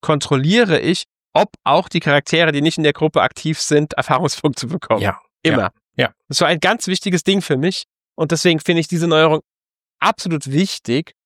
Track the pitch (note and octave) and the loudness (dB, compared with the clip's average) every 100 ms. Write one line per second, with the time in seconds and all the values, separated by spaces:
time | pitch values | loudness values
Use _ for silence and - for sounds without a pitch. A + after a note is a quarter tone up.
0 | - D3+ - C#3 C#3+ G#3+ A3+ D3+ A#2+ F3+ | 0 -2 2 0 2 2 4 2 0 -2
1 | - _ _ - G#3+ - - D3+ F#3+ F3 | -4 _ _ 0 0 -2 0 0 2 -2
2 | D#3 C#3+ - D#3+ E3 C#3+ D3+ E3+ D3 - | 2 0 2 2 2 2 0 2 0 0
3 | D#3 D3+ A#2 - D#3 D#3 - D3 D3+ - | 0 2 0 -2 -6 -4 0 0 0 -4
4 | - C3+ D#3+ - D3+ C3+ A#2+ F3+ - G#2+ | -2 0 0 -2 -4 -4 -8 -10 -4 -2
5 | F#2+ - _ _ C3+ - F#2+ _ _ - | -2 -6 _ _ -2 0 -2 _ _ -6
6 | B2+ _ _ C#3+ E3 E3 F3+ A3+ - F#3 | -6 _ _ -2 0 2 0 0 -2 -4
7 | G3+ F3+ - G3 - C3+ E3 F#3+ - _ | -2 -2 0 -2 0 -2 -2 -4 -12 _
8 | _ - D3+ E3 F3+ D#3+ - E3+ D#3 E3+ | _ -6 -2 0 2 0 0 0 0 -2
9 | E3+ D#3 D#3 D#3 - _ _ _ _ _ | 2 4 4 2 -4 _ _ _ _ _
10 | G3 A3+ F#3 D#3+ C3+ C#3 F#3+ - - B2 | -2 -2 -4 -4 -2 0 0 -4 -4 -4
11 | E3 _ | -4 _